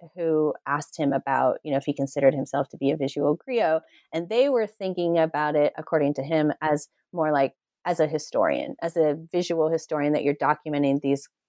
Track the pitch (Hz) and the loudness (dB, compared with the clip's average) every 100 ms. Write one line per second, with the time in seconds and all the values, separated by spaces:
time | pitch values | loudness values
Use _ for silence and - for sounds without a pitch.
0 | 165 180 165 156 151 - - 143 - - | -18 -6 0 2 0 -2 -4 -4 -4 -4
1 | 143 139 - 131 131 - 156 139 143 143 | 0 0 0 0 2 0 -2 -4 -2 -4
2 | 139 - 139 139 147 143 135 - 139 156 | -4 2 2 2 -2 -4 -4 -4 -2 -2
3 | 143 147 147 151 - 240 180 160 - _ | -2 -2 0 -2 -2 -2 0 0 -4 _
4 | - 160 175 226 277 254 208 - 190 180 | -10 -8 -2 2 2 2 -2 -4 -6 -2
5 | 175 170 160 151 151 151 147 - 156 160 | 0 2 2 0 0 2 2 0 -2 0
6 | 143 147 143 160 151 - 156 147 - _ | 0 -2 -2 0 2 0 0 0 -2 _
7 | _ 175 156 147 139 _ _ _ - 170 | _ -4 0 2 0 _ _ _ -4 0
8 | 156 151 - 123 90 65 65 - 170 165 | 0 -2 -4 0 2 0 -4 -6 -4 0
9 | 156 151 160 175 175 170 156 160 - 151 | 0 0 -4 -4 -2 0 0 0 -2 -2
10 | 147 151 143 147 135 - 160 147 143 139 | 0 2 0 0 0 0 -2 0 2 2
11 | 139 139 - _ | 0 -2 -4 _